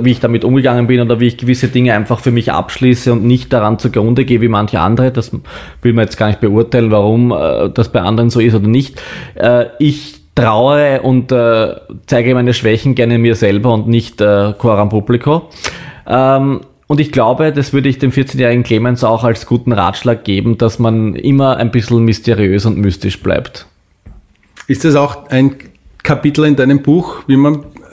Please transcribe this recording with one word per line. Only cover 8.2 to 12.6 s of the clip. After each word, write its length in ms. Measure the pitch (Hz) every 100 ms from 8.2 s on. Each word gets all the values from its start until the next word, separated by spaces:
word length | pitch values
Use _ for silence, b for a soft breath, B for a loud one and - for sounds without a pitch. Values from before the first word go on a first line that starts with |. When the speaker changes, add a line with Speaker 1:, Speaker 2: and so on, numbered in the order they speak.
| 117
Speaker 1:
so 120 | 120
ist 140 | 117
oder 140 | 110 104
nicht. 320 | 120 139 - B B B -
Äh, 320 | 117 123 120 -
ich 380 | 147 - - - _
trauere 680 | - 117 107 131 147 147 135
und, 300 | 131 131 127
äh, 440 | 127 117 113 107 - - - -
zeige 280 | 123 120
meine 180 | 127 123
Schwächen 420 | 117